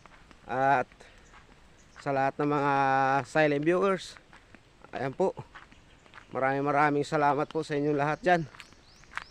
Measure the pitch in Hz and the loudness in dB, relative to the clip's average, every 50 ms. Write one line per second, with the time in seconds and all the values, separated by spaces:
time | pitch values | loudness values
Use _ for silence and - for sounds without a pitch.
0 | - - - - - - - - - - 113 131 135 135 139 127 123 - - - | -20 -20 -20 -20 -20 -20 -20 -20 -12 -8 -4 0 2 2 2 2 0 -4 -10 -18
1 | - - - - - - - - - - - - - - - - - - - - | -20 -20 -20 -20 -20 -20 -20 -20 -20 -20 -20 -20 -20 -20 -20 -20 -20 -20 -20 -10
2 | - 143 139 135 135 139 - - 147 147 147 147 139 143 139 139 139 135 135 135 | -6 -4 0 0 0 0 0 -2 -2 0 0 0 2 2 2 2 2 2 2 2
3 | 135 131 135 139 135 - - 156 156 151 143 143 151 165 180 180 196 196 190 170 | 2 2 2 0 -2 0 2 2 4 4 2 2 0 0 2 2 2 0 0 -2
4 | - - - - - - - - - - - - _ - - - - - - - | -4 -12 -18 -20 -20 -20 -20 -20 -20 -20 -20 -20 _ -20 -20 -20 -20 -14 -10 -6
5 | 127 139 127 - 185 185 - - - - - - - - - - - - - - | -6 -6 -2 -2 -2 -2 -2 -6 -14 -18 -20 -20 -20 -20 -20 -20 -20 -20 -20 -20
6 | - - - - - - - 123 131 135 139 139 139 147 147 139 151 147 143 143 | -20 -20 -20 -20 -20 -10 -4 -2 0 0 0 0 0 0 2 2 2 2 2 0
7 | 143 - 160 156 143 143 139 143 151 - - 160 151 - 151 143 143 151 151 139 | -2 -2 0 2 2 2 2 0 -2 -4 -4 -6 -6 -4 -4 -2 -2 0 0 0
8 | 143 151 151 - - 180 180 170 156 - - - - - - - - - - - | 0 -2 -4 -2 2 2 2 2 0 -4 -12 -18 -20 -20 -20 -20 -20 -20 -20 -20
9 | - - - - - - | -20 -14 -14 -14 -14 -14